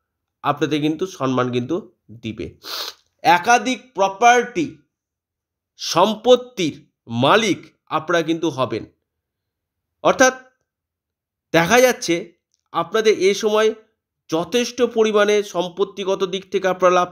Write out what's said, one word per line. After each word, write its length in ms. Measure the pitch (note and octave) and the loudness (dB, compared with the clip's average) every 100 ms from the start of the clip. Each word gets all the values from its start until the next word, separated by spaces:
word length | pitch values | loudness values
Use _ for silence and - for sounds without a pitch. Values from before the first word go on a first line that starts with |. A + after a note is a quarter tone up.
| _ _ _ _ | _ _ _ _
আপনাদের 380 | C#3 C#3 D3+ D3+ | -4 -2 -2 0
কিন্তু 240 | D3+ D#3 F#3 | -2 -2 -6
সম্মান 460 | - C3 B2+ B2 | -4 -2 -2 -2
কিন্তু 400 | B2 B2 F3 - _ - | -4 -4 -6 -8 _ -20
দিবে। 460 | A2+ A2 G#2+ - - - - - - _ _ | -14 -12 -10 -12 -14 -12 -10 -12 -14 _ _
একাধিক 720 | D#3 F3 A#3 A#3+ A#3 B3+ - | 2 2 4 2 0 -6 -8
প্রপার্টি, 840 | F3+ G3 G3 A#3+ A#3+ A#3 F3+ C3+ - _ _ _ _ _ _ _ _ _ - | -4 -4 2 4 4 2 -4 -6 -8 _ _ _ _ _ _ _ _ _ -14
সম্পত্তির 960 | - D#3 G#3 G#3+ A#3+ B3 - - D3+ - _ _ - | -4 0 0 2 4 4 2 -6 -6 -6 _ _ -8
মালিক 520 | A#2 C#3 G#3 A3 - - _ - | 0 2 2 2 -4 -8 _ -8
আপনারা 360 | D#3 D#3 E3+ | -6 -2 -2
কিন্তু 280 | D#3+ E3 D#3+ | -2 -2 -4
হবেন, 360 | C3 B2+ A2 - _ _ _ _ _ _ _ _ _ _ _ | -2 -4 -4 -10 _ _ _ _ _ _ _ _ _ _ _
অর্থাৎ 300 | E3 F#3 C4 B3+ - _ _ _ _ _ _ _ _ _ _ | 0 4 4 2 -10 _ _ _ _ _ _ _ _ _ _
দেখা 300 | D#3+ E3+ B3 | 0 2 4
যাচ্ছে 520 | B3+ A#3 - E3+ - _ _ _ _ | 4 2 -2 -4 -6 _ _ _ _
আপনাদের 420 | E3 E3+ A3 A3 G3 | -6 -4 0 2 2
এই 160 | F#3 | 2
সময় 400 | G3 A3 G#3+ A3 A3 _ _ _ _ - | 0 0 2 0 -2 _ _ _ _ -6
যথেষ্ট 520 | D#3+ E3 A#3+ A#3+ - | -6 -2 -2 -2 -2
পরিমাণে 640 | A#3 A3 A3 G#3 G#3 G#3 | -2 2 2 2 2 2
সম্পত্তিগত 800 | G3+ F3 F3+ F3 G3 G3 F#3+ G3 | -2 -4 -6 -4 -6 -4 -4 -2
দিক 280 | F#3+ F#3+ - | -4 -6 -6
থেকে 160 | G3 F#3 | -4 -2
আপনারা 260 | F3+ F#3 | 0 2
লাভ 160 | F3+ F3 | 2 0